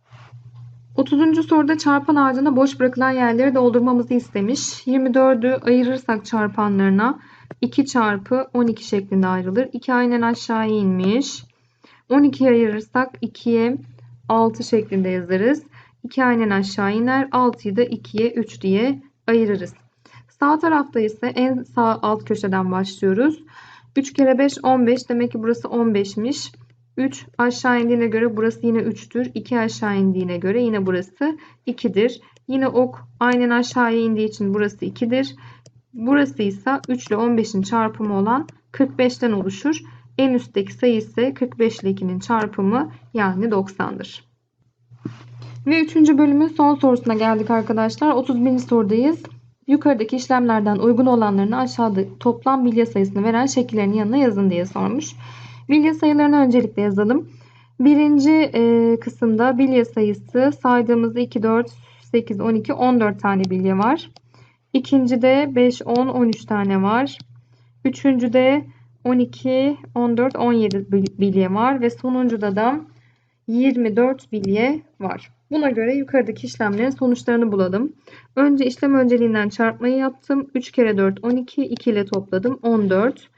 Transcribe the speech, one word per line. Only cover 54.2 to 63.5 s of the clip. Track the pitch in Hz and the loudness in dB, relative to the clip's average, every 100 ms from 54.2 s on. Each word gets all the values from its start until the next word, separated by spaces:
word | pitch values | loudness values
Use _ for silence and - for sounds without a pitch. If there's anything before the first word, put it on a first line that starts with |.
| 262 196 190 | 2 2 0
diye | 175 185 | 0 -4
sormuş. | - 190 254 302 - - - - - - | -4 -4 -4 -8 -14 -20 -20 -20 -12 0
Bilye | 302 311 | 2 2
sayılarını | 311 311 294 294 294 | 2 2 4 4 4
öncelikle | 262 240 214 - | 4 4 2 0
yazalım. | 208 196 208 277 - - - _ _ - | 0 0 2 0 -4 -14 -20 _ _ 2
Birinci, | 262 294 302 294 277 | 4 6 4 4 6
e, | 311 302 233 233 233 233 233 | 4 4 2 4 4 4 2
kısımda | 240 - 233 220 254 254 | -2 -2 0 2 2 4
bilye | 269 254 | 4 2
sayısı | 233 - 214 202 - 240 269 277 | 2 0 -2 -2 -4 0 2 2
saydığımızda | 254 247 233 233 226 240 | 2 2 2 2 0 -2
iki, | 247 240 | -4 -2
dört, | 220 226 233 - - _ | 0 0 -2 -10 -20 _
sekiz, | - 233 233 202 | -4 -2 -2 -4
on | 220 | -2
iki, | 220 226 | -2 -2
on | 277 254 247 | -2 2 2
dört | 214 196 | 0 -2
tane | 202 196 | -2 0
bilye | 190 | 0